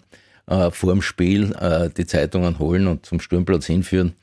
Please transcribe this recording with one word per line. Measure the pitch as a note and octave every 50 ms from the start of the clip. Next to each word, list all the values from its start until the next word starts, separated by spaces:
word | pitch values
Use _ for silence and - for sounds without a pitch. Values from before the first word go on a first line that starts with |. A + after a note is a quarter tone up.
| _ _ - - _ _ _ _ -
äh, | - F2 F#2+ F2 E2+
vorm | - - - F#2 F#2 G2+ -
Spiel, | - - - F2+ F2+ G2+ G2+ G#2 G2+ -
äh, | - F#2 F2+ D#2+ D#2+ F2 D#2+
die | - - E2+
Zeitungen | - - D#2+ D2 D2+ - F2+ F2+ F2 E2
holen | D2 D2+ D#2+ F2 F#2+ G2
und | F#2 E2 - -
zum | - F2 E2
Sturmplatz | - - F2+ F2+ F2+ F#2 F#2+ D#2+ -
hinführen, | - E2 F#2 F2 - F#2 F#2 F2+ E2+ - _